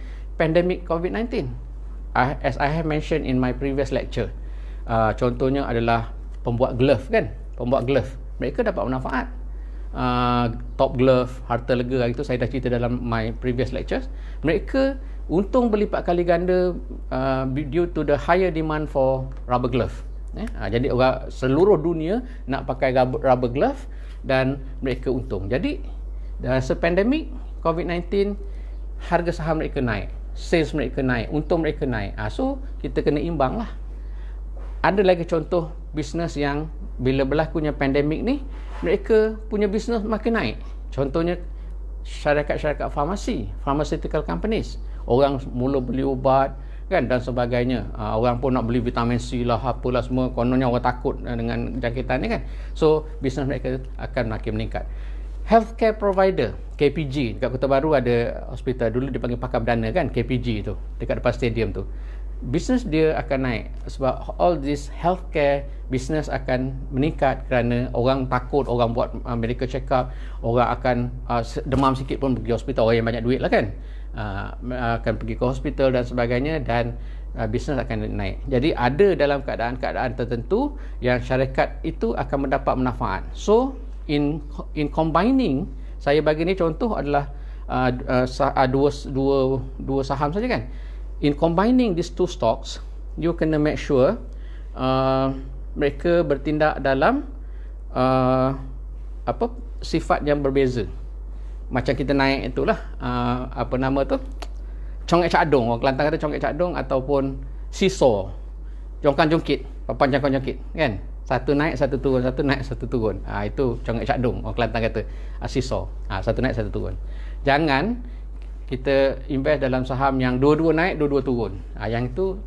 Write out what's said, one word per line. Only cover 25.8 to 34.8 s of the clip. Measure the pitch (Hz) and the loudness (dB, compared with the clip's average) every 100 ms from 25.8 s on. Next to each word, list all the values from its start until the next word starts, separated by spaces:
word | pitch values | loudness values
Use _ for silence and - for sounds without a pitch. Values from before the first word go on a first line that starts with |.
| - - - - - - | -8 -10 -8 -8 -8 -6
dah | 123 131 | 0 0
sepandemik | 131 170 170 175 220 302 - - - - | 0 0 2 4 4 2 -2 -10 -10 -4
covid | 165 165 170 | 0 0 0
nineteen, | 175 175 202 196 196 - - - - - - - | -4 0 0 0 -2 -8 -10 -10 -8 -8 -8 0
harga | 175 170 165 | 2 2 -2
saham | 160 156 | 0 0
mereka | 147 143 | 0 0
naik, | 123 104 95 - - - | 0 0 -4 -8 -10 -8
sales | - 175 151 | 2 2 2
mereka | 156 120 - | 0 -2 0
naik, | 131 120 104 | 0 0 0
untung | 147 147 165 156 | -2 0 2 2
mereka | 156 | 0
naik. | 139 113 98 | -2 -2 -4
Ah, | 101 107 | -4 -4
so, | - 262 277 - - | -2 -2 -2 -8 -8
kita | 147 - | -4 0
kena | - 147 | 2 2
imbang | 170 160 131 214 | 0 2 0 0
lah. | 220 - - - - - - - - - - - | -6 -8 -10 -10 -10 -10 -10 -10 -10 -10 -10 0